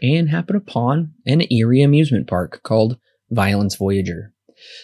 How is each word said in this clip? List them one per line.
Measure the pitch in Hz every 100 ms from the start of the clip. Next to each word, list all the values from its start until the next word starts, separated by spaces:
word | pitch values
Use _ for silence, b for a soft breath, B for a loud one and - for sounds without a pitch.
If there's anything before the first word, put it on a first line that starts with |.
and | 123 160 165
happen | 160 170 202
upon | - - 120 147 160 - -
an | 151 170
eerie | 120 113 127
amusement | 143 147 156 113 -
park | 90 90 -
called | - 113 110 123 _ _ _
Violence | 117 98 101 104 -
Voyager. | 98 98 90 82 - _ _ B B B